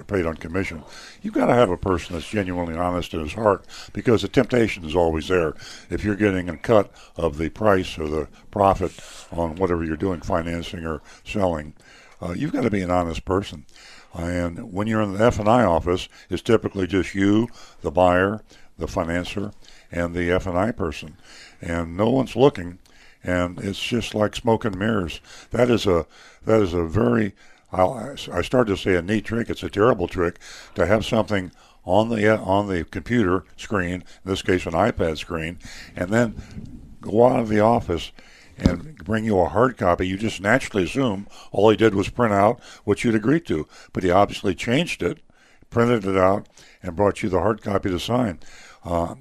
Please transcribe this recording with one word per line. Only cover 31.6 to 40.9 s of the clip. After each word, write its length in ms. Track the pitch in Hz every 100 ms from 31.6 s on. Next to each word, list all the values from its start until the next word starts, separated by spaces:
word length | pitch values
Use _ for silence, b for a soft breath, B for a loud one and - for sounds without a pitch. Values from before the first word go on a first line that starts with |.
| b b
on 240 | - 98 117
the, 260 | 110 107 107
on 300 | 95 98 101
the 160 | 87
computer 600 | 78 98 - 120 90 92 - -
screen, 380 | - 104 87
in 80 | 90 b b
this 160 | 92 95
case 220 | - 92 87
an 60 |
iPad 460 | 82 113 - 85 76
screen, 400 | - 82 80 87 B B B
and 160 | - 90
then 300 | 113 117 - B B B - - -
go 240 | - 107 123
out 140 | 127
of 80 | 110
the 120 | 107
office 500 | 110 117 - 82 - b b b b -
and 400 | - 85 - -
bring 200 | 80 110
you 140 | 110 95
a 100 | 80
hard 280 | 95 127 -
copy. 300 | 95 85 92
You 80 | 95
just 240 | 107 -
naturally 440 | 101 135 - 104
assume 420 | 85